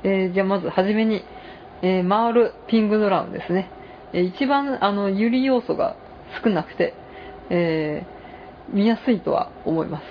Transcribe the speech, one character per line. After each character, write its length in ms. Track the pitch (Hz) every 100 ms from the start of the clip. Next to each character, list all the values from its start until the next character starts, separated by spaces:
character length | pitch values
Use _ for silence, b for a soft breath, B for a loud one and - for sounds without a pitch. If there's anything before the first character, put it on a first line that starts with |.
え 260 | 190 196 190
ー、 20 |
じ 80 | 185
ゃ 20 |
あ 20 | 190
ま 120 | 196
ず 100 | 165
は 140 | -
じ 100 | 190
め 120 | 214 220
に、 180 | 214 - B B B B -
え 200 | 180 185
ー、 80 | 180
回 240 | 208 233
る 200 | 233 226 - -
ピ 140 | 226
ン 80 | 214
グ 80 | 214
ド 120 | 214
ラ 140 | 180
ム 80 | -
で 140 | - -
す 80 |
ね。 160 | 180 180 - B B B
え 60 | -
ー、 40 |
一 220 | 180 180 269
番、 380 | 277 277 262
あ 80 | 202
の、 180 | 202 202
ユ 200 | 196 226
リ 160 | 254 269
要 160 | 254
素 140 | - -
が 200 | - - - - - -
少 60 | -
な 140 | 185
く 120 | - -
て、 180 | 175 - - B B B -
え 560 | 175 170 160 151 151 180 B B B B B -
ー、 40 | 202
見 120 | 208
や 100 | 226
す 140 | -
い 100 | 214
と 100 | -
は 200 | - - - -
思 180 | 160
い 40 | 156
ま 120 | 151
す。 40 | -